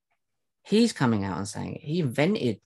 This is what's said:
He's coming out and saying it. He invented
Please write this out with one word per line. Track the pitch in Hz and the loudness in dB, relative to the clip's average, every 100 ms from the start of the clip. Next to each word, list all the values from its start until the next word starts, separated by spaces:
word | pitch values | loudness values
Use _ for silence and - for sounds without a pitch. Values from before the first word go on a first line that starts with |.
| _ _ _ _ _ _ | _ _ _ _ _ _
He's | - 214 233 | 0 2 4
coming | - 123 107 95 | 2 2 2 0
out | 82 | -4
and | 104 | -6
saying | 104 92 - | -8 -8 -10
it. | |
He | 147 175 | -4 -2
invented | 135 123 160 214 - - | 0 0 0 2 -2 -4